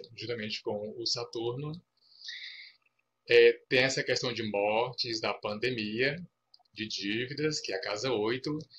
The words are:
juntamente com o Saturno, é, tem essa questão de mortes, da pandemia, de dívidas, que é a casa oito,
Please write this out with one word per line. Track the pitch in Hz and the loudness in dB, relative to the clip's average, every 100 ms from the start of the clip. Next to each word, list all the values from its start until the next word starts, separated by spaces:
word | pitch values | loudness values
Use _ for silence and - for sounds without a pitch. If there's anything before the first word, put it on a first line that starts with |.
| 95 - | -10 -12
juntamente | 117 113 107 - | -8 -6 -6 -6
com | 117 104 107 120 | -4 -6 -6 -6
o | 113 | -4
Saturno, | 123 120 117 117 127 147 175 - _ _ - - - - - - - _ _ _ _ - | -2 -4 -4 -4 -4 -6 -8 -14 _ _ -18 -14 -12 -12 -14 -18 -20 _ _ _ _ 6
é, | 120 120 117 - | 10 10 8 2
tem | 131 | 4
essa | 131 139 | 4 2
questão | 139 127 127 | 0 0 0
de | 113 | -4
mortes, | 110 101 104 110 123 131 127 110 | -2 0 2 2 0 -2 -6 -2
da | 107 | -2
pandemia, | 101 110 104 123 120 107 110 135 160 175 _ _ - _ | -2 -4 -2 -2 -2 -4 0 0 -2 -10 _ _ -20 _
de | - 107 | -10 -8
dívidas, | - 101 110 123 143 151 147 | -4 -2 -2 -4 -2 -2 -2
que | - | -4
é | 95 | -6
a | |
casa | 101 104 131 | -4 -2 0
oito, | 113 107 127 151 151 - | 0 0 0 -2 -6 -8